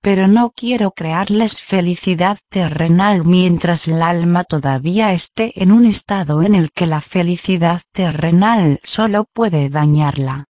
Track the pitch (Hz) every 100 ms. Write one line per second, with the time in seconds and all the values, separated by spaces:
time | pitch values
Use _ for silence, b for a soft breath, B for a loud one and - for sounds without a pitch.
0 | - 196 190 214 240 - 240 247 202 -
1 | 160 165 196 208 220 - - 190 175 180
2 | - 170 180 202 _ 190 170 151 165 170
3 | 202 196 165 180 180 170 170 170 - 160
4 | 165 175 170 175 180 156 139 131 147 190
5 | 220 180 - - 226 - 185 220 240 196
6 | - 196 151 151 185 202 156 - 170 156
7 | - 190 175 175 - 185 170 175 - -
8 | 180 156 165 170 208 233 165 139 - -
9 | 220 208 220 - 226 160 139 147 151 151
10 | 147 139 135 135 143